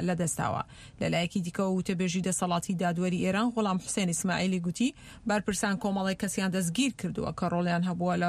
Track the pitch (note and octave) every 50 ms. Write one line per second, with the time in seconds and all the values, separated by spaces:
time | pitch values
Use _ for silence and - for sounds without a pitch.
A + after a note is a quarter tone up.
0 | E3+ F3+ F3+ E3+ E3+ D#3 - - - G2+ G2 - - - - - - - - -
1 | - E3 D#3+ E3+ F3 E3+ - G3+ E3+ F3 - - G3 F#3+ F#3 F#3 F3 - F#3+ F3
2 | F#3 F3+ E3 F#3+ E3+ F#3 F3+ - F#3 F3+ E3+ E3+ - - F#3+ E3+ F#3 F3 E3+ F3
3 | F3+ F#3 F3+ E3+ F3 F#3 F#3+ G3+ A#3 B3 A#3 A3+ G#3+ G3 F#3 F3+ - - - G#3+
4 | F#3+ F3 E3 - - F#3 E3+ D#3+ F3+ F#3+ F#3 F3+ E3+ F3+ E3 - A#3 C#4+ - -
5 | - - - - - A3+ G#3 G#3+ - G#3+ F#3+ - A3+ G3+ G3 - - G3+ G3 G3
6 | F#3+ F#3+ F#3+ - G#3 F#3 - G3+ F#3+ F#3+ F3 F#3+ F3 E3+ E3 A#3+ C#4 C4 - -
7 | - E3+ - - - F3+ E3 - F#3 E3+ F3 F3 F3 F3 F3 E3+ F3+ F#3 E3+ F3
8 | F3 F3+ F3 F3 F3